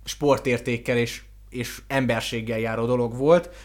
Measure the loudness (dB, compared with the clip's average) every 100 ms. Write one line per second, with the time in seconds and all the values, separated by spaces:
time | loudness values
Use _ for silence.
0 | -12 0 4 4 2 -2 -2 -4 0 0
1 | 0 -4 -16 -20 -12 -8 -8 -10 -4 0
2 | 2 0 -2 -6 -4 -4 -2 -2 0 0
3 | 0 2 6 6 4 -12